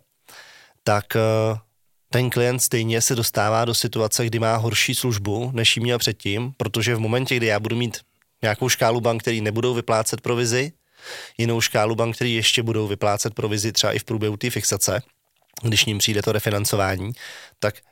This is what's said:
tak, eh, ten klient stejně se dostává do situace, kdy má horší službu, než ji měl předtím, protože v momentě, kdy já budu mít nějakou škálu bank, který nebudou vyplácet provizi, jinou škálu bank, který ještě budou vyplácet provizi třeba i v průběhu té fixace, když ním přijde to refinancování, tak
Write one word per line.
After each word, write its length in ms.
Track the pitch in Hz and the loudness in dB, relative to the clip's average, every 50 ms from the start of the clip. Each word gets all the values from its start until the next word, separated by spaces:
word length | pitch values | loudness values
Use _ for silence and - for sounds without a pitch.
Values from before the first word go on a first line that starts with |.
| - _ _ _ _ - - - - - - - - - _ _ | -8 _ _ _ _ -20 -20 -20 -20 -20 -20 -20 -20 -20 _ _
tak, 340 | - - 104 104 - - - | 0 2 2 2 2 0 0
eh, 420 | 113 110 110 110 110 110 110 110 110 - _ _ _ _ _ _ _ _ _ | 2 2 4 4 2 2 2 0 -4 -8 _ _ _ _ _ _ _ _ _
ten 200 | - 120 127 120 | 0 0 2 2
klient 280 | - 123 120 123 127 127 | 2 2 2 2 2 0
stejně 400 | - - 127 117 113 113 113 117 | 0 0 0 0 0 0 0 0
se 140 | - - 131 | 0 0 0
dostává 500 | 117 110 - - 113 104 107 113 113 120 | 0 -2 -2 0 0 2 2 2 2 2
do 100 | 117 110 | 2 0
situace, 520 | - - 110 - 113 110 104 - - 120 | 0 -2 -2 0 0 0 0 0 0 0
kdy 120 | 110 117 113 | 0 0 0
má 180 | 113 110 113 | 2 2 2
horší 380 | 113 113 117 107 - - - 120 | 2 0 0 0 0 0 0 0
službu, 560 | - - 123 113 101 101 104 101 113 120 131 131 | -2 -2 -2 -2 -2 -2 -2 -2 -2 -4 -4 -2
než 220 | 113 113 - - | 0 2 2 2
ji 60 | 117 | 2
měl 160 | 117 120 120 117 | 2 0 0 0
předtím, 540 | - 113 107 - - 101 101 113 123 135 135 | 0 -2 -2 -2 -4 -4 -2 -2 -4 -4 -4
protože 380 | - - 107 - 120 104 123 120 | -6 -4 -4 -2 -2 0 0 0
v 40 | 110 | 0
momentě, 360 | 113 110 117 127 131 - 135 | 0 0 0 0 0 0 0
kdy 100 | 120 113 | 0 2
já 140 | 110 104 104 | 2 2 2
budu 160 | 107 110 117 | 0 -2 -2
mít 220 | 120 123 110 - - - _ _ _ _ _ _ _ | -2 -2 -4 -4 -8 -14 _ _ _ _ _ _ _
nějakou 260 | - 107 104 - 131 120 | 0 0 0 2 0 0
škálu 320 | - - 127 113 120 123 | 2 2 2 2 4 2
bank, 220 | 110 117 113 110 | 2 2 0 0
který 180 | - 123 113 110 | 0 -2 0 0
nebudou 340 | 104 107 107 113 117 127 120 | 0 -2 0 0 0 0 0
vyplácet 460 | 117 - - 113 110 113 - - 101 | 0 0 0 2 2 0 0 -4 -4
provizi, 520 | - 123 123 117 123 110 120 127 139 165 - _ _ _ _ - - - - - - - - - | -2 -2 0 0 0 2 2 0 0 -2 -6 _ _ _ _ -20 -16 -16 -14 -14 -16 -10 -4 -2
jinou 220 | 117 117 117 113 | 0 0 2 0
škálu 340 | - - - 110 104 110 113 | 0 2 2 2 2 2 2
bank, 200 | 113 117 117 110 | 0 0 0 0
který 180 | - 123 120 117 | -2 0 0 0
ještě 280 | 110 107 - - 123 | 2 2 2 2 2
budou 240 | 113 113 107 110 107 | 0 0 0 0 0
vyplácet 480 | 98 101 - 107 104 101 - - 113 - | -2 -2 0 0 0 2 0 -2 -4 -4
provizi 380 | - 113 107 107 104 104 113 | -4 -2 -2 0 0 -2 0
třeba 200 | - - - 104 | 0 0 2 2
i 60 | 107 113 | 0 -2
v 60 | - | -2
průběhu 320 | - 117 104 107 107 104 | -4 -4 -2 -2 -2 -2
té 140 | 104 - 120 | -2 -2 -2
fixace, 520 | - 110 - - 104 98 - - 92 123 - _ _ _ _ _ _ _ _ _ - - | -2 -2 -2 -2 0 0 0 0 -2 -2 -4 _ _ _ _ _ _ _ _ _ -10 -6
když 220 | - 117 107 101 - | -2 -2 -2 -2 -2
ním 140 | 110 104 98 | -4 -2 -2
přijde 240 | - 110 104 101 | 0 0 0 0
to 100 | 101 113 | 0 0
refinancování, 800 | 107 104 - 110 101 101 104 - 107 101 95 95 95 92 92 110 113 - - - - - - - _ - | 0 0 0 -2 -2 -2 -2 0 0 0 0 0 -2 -4 -6 -8 -10 -12 -14 -18 -18 -18 -20 -20 _ -4
tak 160 | - 104 - - - _ | -4 -4 -4 -6 -14 _